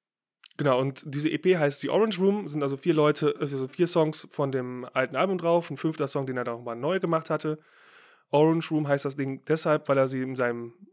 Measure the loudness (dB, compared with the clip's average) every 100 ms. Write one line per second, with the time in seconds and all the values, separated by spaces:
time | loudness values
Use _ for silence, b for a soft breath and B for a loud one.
0 | _ _ _ _ -14 -2 0 2 0 -4
1 | -8 -4 -2 0 2 2 2 0 0 2
2 | 2 2 2 0 -2 -4 -4 -2 0 4
3 | 4 4 0 0 -4 -4 -4 -2 0 2
4 | 0 -2 -8 -4 -2 -2 -4 -8 -6 -2
5 | 0 0 0 0 2 2 0 -4 -2 -2
6 | -2 -2 -2 -4 -4 -6 -8 -4 -2 0
7 | 0 0 0 -4 -2 -6 b b b b
8 | b b b 4 6 4 0 -2 0 0
9 | -2 -4 -6 -4 -2 0 2 0 2 2
10 | 2 0 -4 -2 -2 -2 -8 -14 -20